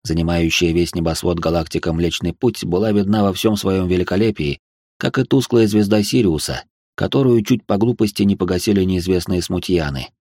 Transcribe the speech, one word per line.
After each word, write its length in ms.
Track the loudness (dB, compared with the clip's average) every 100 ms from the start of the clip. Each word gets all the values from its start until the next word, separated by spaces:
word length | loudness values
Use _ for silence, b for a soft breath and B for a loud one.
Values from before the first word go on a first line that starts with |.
Занимающая 680 | -4 -2 0 0 0 2 2
весь 220 | 2 0
небосвод 440 | -2 -4 -2 -2 -2
галактика 540 | -2 -2 -2 -4 -4
Млечный 400 | -2 -2 -2 -6
Путь 320 | -2 -2 -2
была 280 | -4 0 2
видна 320 | 0 2 2
во 100 | 2
всем 220 | 2 0 0
своем 320 | 0 0 0
великолепии, 720 | 0 0 0 0 0 -6 -6 _ _ _ _
как 200 | -4 -2
и 60 |
тусклая 420 | 2 0 2 2 4
звезда 360 | 2 2 2
Сириуса, 640 | 2 2 2 0 -4 -10 -12 _ _
которую 500 | -6 -2 2 4 2
чуть 220 | 2 -2 0
по 100 | 0
глупости 460 | 0 0 -2 2
не 140 | 0 0
погасили 480 | 0 -2 2 2
неизвестные 580 | 2 0 0 -2 0 -4
смутьяны, 680 | -2 -6 0 0 0 -6 -10 _ _